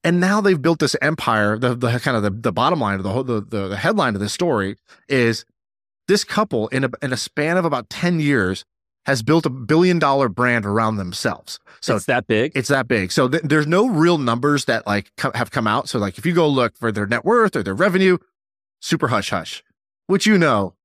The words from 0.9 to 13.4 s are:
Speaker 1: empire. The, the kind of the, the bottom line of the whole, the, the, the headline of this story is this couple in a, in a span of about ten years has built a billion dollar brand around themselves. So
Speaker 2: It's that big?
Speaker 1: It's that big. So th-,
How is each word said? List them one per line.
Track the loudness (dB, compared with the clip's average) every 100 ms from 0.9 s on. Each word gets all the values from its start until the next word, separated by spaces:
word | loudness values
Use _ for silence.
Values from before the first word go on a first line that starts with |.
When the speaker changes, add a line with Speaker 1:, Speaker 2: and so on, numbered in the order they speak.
| 0
Speaker 1:
empire. | -2 -2 0 2 2 0
The, | -2 0
the | -2 -2
kind | -2 0
of |
the, | -2
the | -2 -4
bottom | 0 0 0
line | -2 -2
of |
the | -4
whole, | -4
the, | -2 -6
the, | -4 -6 -6
the | -2
headline | -2 0 0 -2
of |
this | -4
story | -2 -2 0 -2 -8 _ -20 -2
is | 2 2 0 -8 _ _ _ _ _ 0
this | 0
couple | 0 -2 -2 -2 -2
in | -2
a, | -4 -4
in | -6
a | -6
span | -6 -4 0 0
of |
about | 0 -4 -6
ten | -4 -2 0
years | 2 2 0 -2 -10 _ _ _ -2
has | -2
built | 2 2
a | 2
billion | -6 0 4 4 4
dollar | 2 2 0
brand | 0 0 0
around | 0 0 0 -2
themselves. | -6 -4 -4 -6 -12 -18 _ -12
So | -2 -2
Speaker 2:
It's | 0
that | -2 2
big? | 0 2
Speaker 1:
It's | -2 0
that | -2 0
big. | -2 0
So | 0 2
th-, | 0